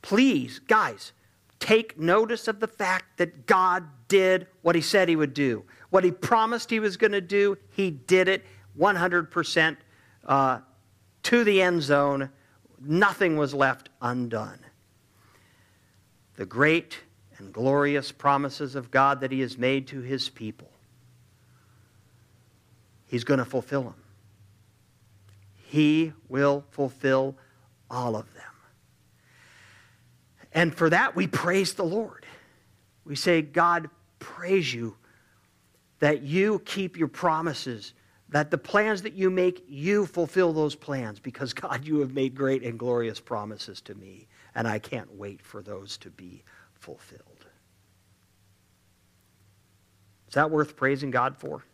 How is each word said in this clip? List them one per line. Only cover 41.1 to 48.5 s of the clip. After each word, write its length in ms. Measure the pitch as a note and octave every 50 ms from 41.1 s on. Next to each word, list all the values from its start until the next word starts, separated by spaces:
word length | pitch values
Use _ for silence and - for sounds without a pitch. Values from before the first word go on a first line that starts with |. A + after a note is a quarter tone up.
| G#2 G2+
because, 340 | _ C3 A#2 - C#3+ B2 -
God, 320 | - - - - B2 C3+
you 140 | D#3 D#3 D3
have 140 | C#3+ C3 C3
made 200 | C#3 C3+ C3+ C3
great 300 | C3+ C#3 C3+ C3+ C3 C3
and 160 | A#2+ A#2 A2+
glorious 400 | A#2 B2 B2 A#2+ A#2 A2+ G#2 -
promises 600 | - - B2 G#2+ G#2 G#2+ G#2+ G2+ - - F#2+ -
to 120 | _ - G2+
me, 340 | G2+ F#2+ F#2+ F#2+ G#2+ A2 _ _ _ - - _
and 120 | A2+ A2+
I 120 | A2+ G#2+ A2
can't 340 | - - - A#2 F#2+ - G#2
wait 260 | G2 G2+ G2+ G2 E2 -
for 180 | - - G#2
those 360 | - G#2 G2+ F#2+ G2 G2+ -
to 120 | - - -
be 340 | G2+ - G2 F2+ F2+ F2+ _ _ - - - _ _
fulfilled." 720 | _ - - D#2+ - - - - - _ _ _ _ - _ _ _ _ _ _ _ _ _ _ _ _ _ _ _ _ _ _ _ _ _